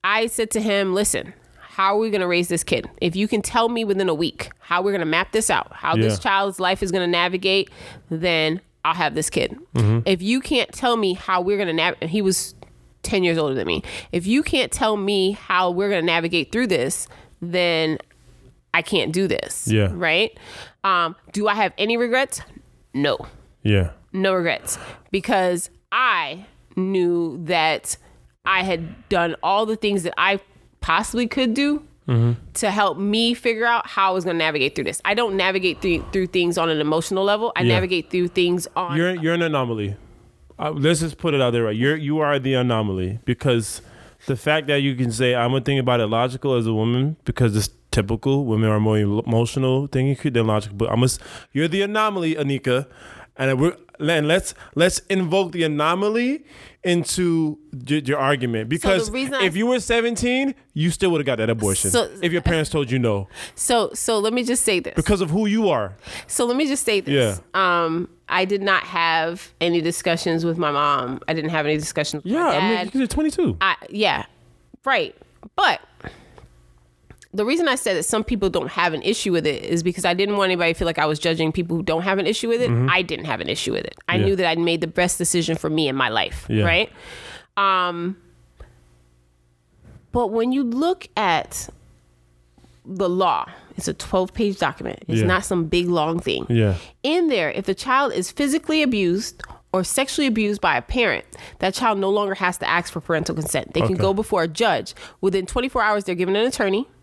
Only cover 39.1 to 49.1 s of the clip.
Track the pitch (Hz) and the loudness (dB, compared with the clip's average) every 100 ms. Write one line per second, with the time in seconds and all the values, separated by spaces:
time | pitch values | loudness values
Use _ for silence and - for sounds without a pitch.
39.1 | 180 160 170 165 147 123 110 101 101 - | 0 -2 0 0 0 -2 -2 -4 -6 -14
40.1 | - - _ - - 151 156 143 160 160 | -20 -20 _ -20 -8 -6 0 2 2 -2
41.1 | - 170 143 123 117 113 107 131 156 143 | -2 0 2 2 2 0 2 2 0 0
42.1 | 156 147 143 131 131 123 113 104 92 92 | 0 2 0 2 2 2 2 0 -2 -4
43.1 | 110 - - 139 120 110 - - - - | -4 -4 -2 2 2 0 -10 -16 -20 -20
44.1 | _ - 127 147 156 143 143 139 127 120 | _ -6 -4 0 0 2 0 0 0 -2
45.1 | 113 127 123 120 131 123 139 127 123 107 | 2 2 2 2 0 2 0 2 2 2
46.1 | 113 127 127 143 123 113 110 113 123 139 | 2 0 -2 0 0 2 0 0 0 0
47.1 | 156 - - 120 104 98 - _ - 98 | -4 -6 0 2 2 -2 -8 _ -2 0
48.1 | 113 135 139 135 110 110 107 107 107 104 | -2 0 0 2 2 2 2 2 2 2